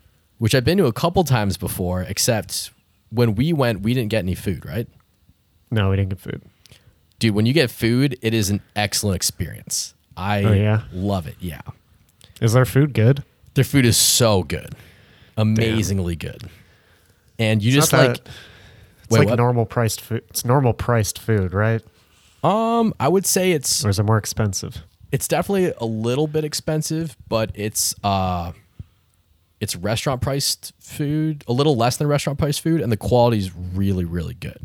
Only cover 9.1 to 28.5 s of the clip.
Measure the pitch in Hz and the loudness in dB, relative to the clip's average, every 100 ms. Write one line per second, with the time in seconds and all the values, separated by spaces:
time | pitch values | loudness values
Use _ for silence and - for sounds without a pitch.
9.1 | 87 - - 80 55 - - - - _ | -2 -4 -6 -10 -10 -10 -8 -8 -16 _
10.1 | - 98 104 104 98 104 110 - 92 101 | -8 -2 0 2 4 4 0 -2 -6 -2
11.1 | 98 78 - 90 69 - - _ _ _ | -2 -6 -10 -12 -12 -16 -20 _ _ _
12.1 | _ - - 113 123 123 135 147 113 113 | _ -20 -2 2 4 4 2 2 4 4
13.1 | 139 - _ - 143 123 143 120 - - | 2 -4 _ -4 -2 2 4 4 4 2
14.1 | - 113 98 78 85 - - - - - | 4 4 2 0 -8 -10 -18 -20 -20 -20
15.1 | - - - 107 110 113 113 95 98 87 | -20 -8 0 2 2 2 0 0 -2 -2
16.1 | 80 80 - 69 - - _ _ _ _ | -6 -8 -12 -18 -20 -20 _ _ _ _
17.1 | _ _ - 110 107 107 139 139 131 131 | _ _ -2 0 2 4 4 4 4 4
18.1 | 120 - - - - - - - _ - | 2 -10 -20 -20 -20 -20 -20 -20 _ 0
19.1 | - 135 120 123 123 107 123 110 - - | 4 4 4 2 2 0 0 -2 -2 -6
20.1 | 113 - - 120 139 127 - - 117 101 | -6 -6 -6 2 2 2 0 0 0 0
21.1 | - - 107 92 95 110 110 - _ _ | -4 -2 0 0 0 0 0 -6 _ _
22.1 | _ _ _ 160 214 226 233 220 - 139 | _ _ _ 0 2 2 2 0 0 2
23.1 | 185 - 196 185 156 - - 104 101 104 | 2 2 0 2 0 -2 -2 0 2 2
24.1 | 110 - - 107 - 92 - - _ - | 2 0 -4 -2 -4 -8 -14 -18 _ -6
25.1 | 131 - 156 - 196 180 - 117 110 117 | -6 -2 -2 0 0 0 -2 -6 -4 -2
26.1 | 131 156 156 151 - - 156 - 160 160 | -2 -2 -2 -4 -6 -4 -4 -2 -4 -6
27.1 | - - 113 110 104 107 - - - 101 | -10 -6 -4 -2 -6 -6 -4 -6 -2 0
28.1 | 98 92 90 85 | 0 0 -4 -6